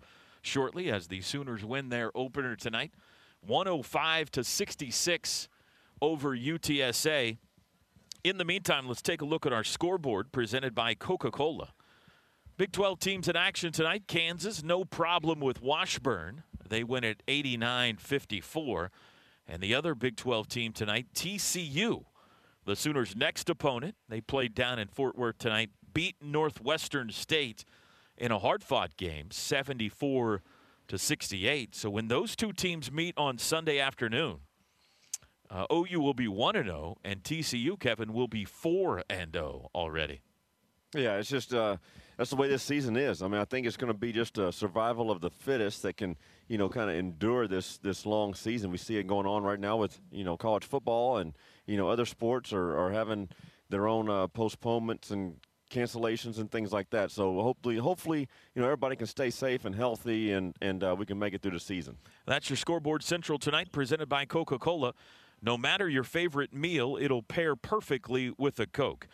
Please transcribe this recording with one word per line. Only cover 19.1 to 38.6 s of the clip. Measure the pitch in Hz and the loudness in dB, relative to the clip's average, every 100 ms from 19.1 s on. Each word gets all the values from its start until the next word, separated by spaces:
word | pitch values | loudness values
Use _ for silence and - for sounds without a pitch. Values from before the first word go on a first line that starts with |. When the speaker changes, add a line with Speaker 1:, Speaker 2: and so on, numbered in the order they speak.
| - - _ - | -20 -20 _ -12
Speaker 1:
And | 82 | -6
the | 95 | 0
other | 120 165 131 | 2 2 0
Big | 127 110 | -2 -2
twelve | 127 117 104 | 0 0 0
team | 120 117 | -4 -4
tonight, | 110 107 107 127 - | -4 -2 0 -2 -4
T | 170 202 | -4 -2
C | - - | -2 -2
U, | 165 135 226 143 - _ - - _ _ - | -2 0 2 0 -4 _ -20 -20 _ _ -4
the | 101 | 0
Sooners' | 151 147 110 98 | 2 2 0 2
next | 151 - - | 0 0 -2
opponent. | 165 147 123 147 - - | 2 2 0 -4 -10 -8
They | 113 | -8
played | 113 139 127 | -2 0 2
down | 107 123 123 | 2 0 0
in | 101 | -4
Fort | - 135 - | -2 -2 0
Worth | 120 110 | -2 0
tonight, | 120 107 113 - - | 0 2 0 -4 -6
beat | - 180 - | -4 -4 -6
Northwestern | 147 147 156 - 113 156 - 143 117 | -4 0 0 0 0 0 0 -4 -4
State | 101 - 156 139 107 - - - - _ - | -6 0 0 0 -6 -18 -20 -20 -20 _ -6
in | 120 | 0
a | 107 | 2
hard-fought | 120 202 - 123 87 - | 2 0 2 2 2 -2
game, | 90 76 78 | -6 -6 -8
seventy-four | - - 143 135 127 107 - 143 135 117 101 - - - _ - | -8 -2 0 0 -2 -4 -2 0 2 2 0 -4 -20 -20 _ -10
to | 95 | -4
sixty-eight. | - 151 - 98 98 147 110 | 0 0 -2 0 2 2 -2
So | - 110 | -6 -4
when | 101 110 | -2 0
those | 123 220 - | 0 0 -2
two | 220 | -2
teams | 185 185 170 120 | 0 -2 -2 -4
meet | 143 170 175 | -4 -2 2
on | 185 123 | 0 0
Sunday | - 160 160 143 | 0 0 2 2
afternoon, | 135 - 120 117 156 76 69 _ _ _ _ _ _ - - _ _ | 2 0 0 0 0 -4 -12 _ _ _ _ _ _ -12 -12 _ _
uh, | 95 95 | -4 2
O | 165 180 | 2 2
U | 180 | 2
will | 143 | 2
be | 127 120 | 2 0
one | 98 139 214 | 2 2 2
and | 113 | -2
oh, | 78 78 104 | -4 -6 -8
and | 98 98 | -8 -8
T | - 160 | -4 -4
C | 151 123 | -2 -2
U, | 123 202 | -2 0
Kevin, | 127 113 110 | 0 0 -2
will | 110 123 | -2 -2
be | 113 98 | -2 -6
four | - | -4